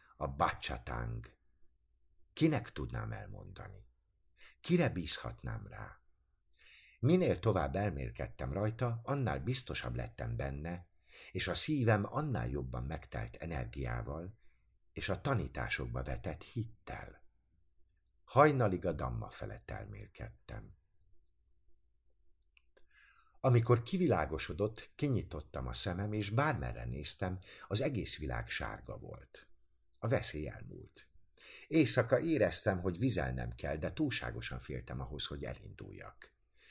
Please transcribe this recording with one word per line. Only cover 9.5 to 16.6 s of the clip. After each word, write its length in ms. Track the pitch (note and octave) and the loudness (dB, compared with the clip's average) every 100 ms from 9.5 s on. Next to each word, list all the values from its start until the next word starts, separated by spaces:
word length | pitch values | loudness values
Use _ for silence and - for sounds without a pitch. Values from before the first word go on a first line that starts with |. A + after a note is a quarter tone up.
| C3+ - - B1 B1 | 0 0 -4 -4 -4
lettem 400 | A#1+ - A#1 A1+ | -6 -6 -4 -2
benne, 520 | C#2 C#2 D#2+ F2 - _ _ - - | -4 -4 -6 -8 -10 _ _ -20 -8
és 160 | F#2 - | -4 2
a 80 | E2+ | 4
szívem 500 | - D3 A#2 G#2 G2+ | 4 4 4 4 2
annál 360 | C3 D3+ F#2 A#1+ | -2 -2 -2 -2
jobban 340 | C#2 C2 B1 | -2 -4 -6
megtelt 520 | B1+ D#2+ - A1+ A1+ - | -4 -6 -6 -8 -8 -8
energiával, 1000 | E2+ D2 A#1 C#2+ A#1+ A#1+ A1+ D#2 F#2 - - _ _ _ _ | -6 -4 -4 -4 -4 -4 -4 -6 -8 -12 -20 _ _ _ _
és 180 | - - | -6 -2
a 120 | F2+ | 0
tanításokba 840 | C#3+ A#2 C2+ - A#1 - B1 A#1+ | 2 0 0 -4 -2 -2 -2 -4
vetett 400 | C2 C2 - D#2 | -2 -4 -4 -6
hittel. 800 | - A#2 | -8 -6